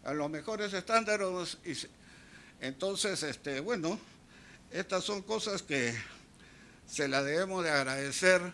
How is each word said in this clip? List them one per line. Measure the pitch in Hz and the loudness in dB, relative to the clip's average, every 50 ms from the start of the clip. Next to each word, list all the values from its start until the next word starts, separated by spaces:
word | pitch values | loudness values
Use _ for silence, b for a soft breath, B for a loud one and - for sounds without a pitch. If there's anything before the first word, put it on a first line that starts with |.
| - | -4
a | - 139 | -4 -4
los | 151 147 147 | -2 -2 -4
mejores | 156 151 147 - 220 208 208 208 196 | -4 -6 -6 -6 -4 -4 -4 -4 -4
estándares. | 185 180 - 226 226 226 208 214 208 202 185 185 180 175 156 - - - | -4 -2 4 2 4 4 4 2 2 2 0 -2 -2 -4 -6 -8 -10 -8
Y | 175 139 | -8 -6
se, | 127 - - - B B B B B B B B B B B B B | -6 -8 -12 -14 B B B B B B B B B B B B B
entonces, | - 131 135 - 180 196 196 180 - 208 185 - 156 | -8 -8 -6 -2 -2 -2 0 0 0 0 0 0 -2
este, | 147 123 - - 147 139 131 | -4 -6 -6 -6 -4 -4 -4
bueno, | 147 202 240 202 156 165 196 220 - - - - - B B B B B B B B - | -2 -2 -2 0 0 -2 -2 -2 -6 -14 -20 -20 -20 B B B B B B B B -8
estas | - 170 185 - 196 185 175 | -6 -6 -4 0 0 0 0
son | - 208 202 190 | 0 -4 -4 -2
cosas | 202 220 220 - 214 196 185 - | -2 -2 -2 -2 -2 -4 -4 -4
que | - 151 139 123 120 117 113 104 B B B B B B B B B B B B B B B B | 0 0 2 2 2 0 -2 -6 B B B B B B B B B B B B B B B B
se | - - - 147 139 | -10 -2 -2 0 2
las | 135 139 139 | 2 2 2
debemos | 139 147 165 190 190 190 185 175 | 2 2 0 0 0 -2 -2 0
de | 160 | 4
agradecer | 151 139 135 131 131 139 139 139 135 - 185 185 185 180 175 180 | 4 4 4 2 0 -2 -2 -2 -2 4 8 8 8 8 6 0